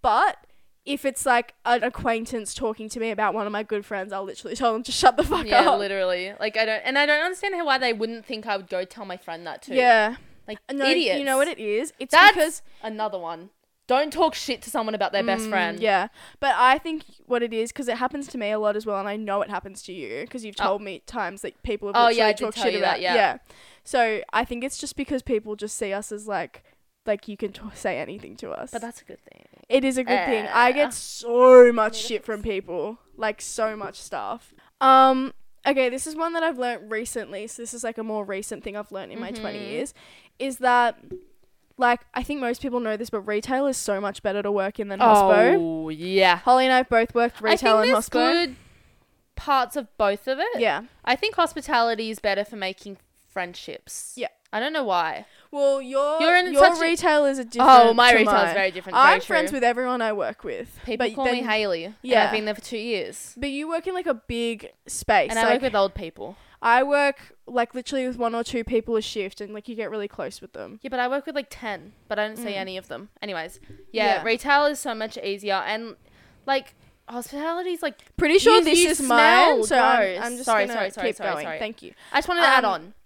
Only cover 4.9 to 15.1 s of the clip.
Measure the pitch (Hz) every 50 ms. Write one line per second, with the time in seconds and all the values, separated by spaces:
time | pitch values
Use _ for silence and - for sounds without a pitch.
4.9 | - - - - - - - - 392 349 - 214 202 - - - - 202 202 196
5.9 | 196 196 185 185 180 180 185 196 208 - - 214 208 220 220 220 220 214 - -
6.9 | 262 277 294 294 294 302 320 359 370 - - 403 381 339 339 294 262 262 262 240
7.9 | 233 208 226 226 233 226 208 - 247 214 214 233 202 196 190 _ 190 180 190 185
8.9 | - - 202 190 180 185 _ - 165 165 175 160 147 - - 269 254 262 247 247
9.9 | 233 220 208 220 254 - - - - - - - 214 - _ - 277 277 269 269
10.9 | 330 359 311 214 185 285 277 277 262 269 285 339 - - 214 208 208 226 294 302
11.9 | _ _ 269 - - 320 370 415 - 339 302 330 - - - - - - - 220
12.9 | 220 214 214 214 208 185 170 165 170 160 175 196 _ _ _ _ _ _ _ -
13.9 | 247 262 302 302 - 320 339 311 311 - - - 247 - - 233 - 269 226 220
14.9 | 220 208 202 -